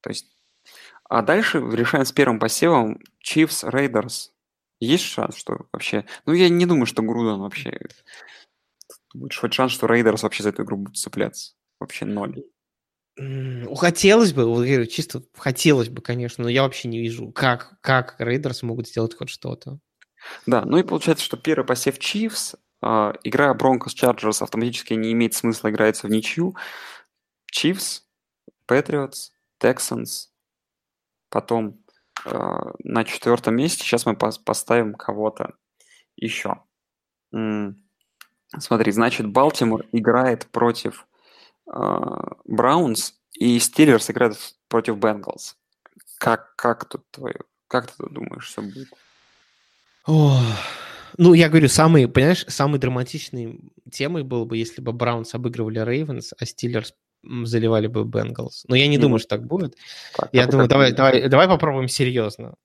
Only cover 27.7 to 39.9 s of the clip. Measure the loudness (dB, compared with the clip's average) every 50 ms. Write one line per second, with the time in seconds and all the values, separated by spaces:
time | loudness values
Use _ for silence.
27.7 | -2 -2 -6 -8 -8 -10 _ _ _ _ _ _ _ _ _ -20 _ _ _ _
28.7 | 0 0 2 0 -4 -4 -4 -6 -10 -16 -18 -18 _ _ _ _ _ _ 2 2
29.7 | 2 2 -4 -6 -6 -8 -8 -10 -12 -14 -14 _ _ _ _ _ _ _ _ _
30.7 | _ _ _ _ _ _ _ _ _ _ _ _ -6 -6 -2 -2 -2 -2 -2 -4
31.7 | -8 -14 _ _ _ _ _ _ _ -14 -10 -8 -6 -6 -6 -6 -6 -6 -8 -10
32.7 | -12 -14 -12 -4 -2 -2 -2 -2 -6 -4 0 2 2 2 2 0 0 2 0 0
33.7 | -2 -4 -4 -2 -2 0 0 0 0 0 0 -2 -2 -4 _ -4 -4 -4 0 0
34.7 | 2 2 2 0 -4 -8 -8 -8 -6 -2 -2 -4 -2 -4 -10 -10 -10 _ _ _
35.7 | _ _ _ _ _ _ _ _ _ -10 -8 -8 -6 -6 -4 -6 -6 -6 _ _
36.7 | _ _ _ _ _ _ _ _ _ _ _ _ -8 -6 -4 -2 -2 -4 -4 -6
37.7 | -10 -14 _ _ _ _ _ _ _ _ -20 _ _ _ _ _ -16 -14 -4 0
38.7 | 2 2 2 2 2 2 2 2 0 -2 -6 0 2 4 4 4 2 2 0 0
39.7 | 0 -2 -4 -4